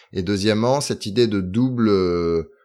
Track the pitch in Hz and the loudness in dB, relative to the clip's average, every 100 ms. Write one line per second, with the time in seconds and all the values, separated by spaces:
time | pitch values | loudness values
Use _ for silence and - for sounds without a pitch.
0 | _ 98 90 101 104 107 120 139 139 110 | _ -6 -2 0 2 2 2 0 -2 -6
1 | 107 104 117 101 90 107 131 120 110 98 | -4 0 2 2 -2 0 0 0 2 2
2 | 90 87 85 82 80 _ | 2 0 0 -2 -4 _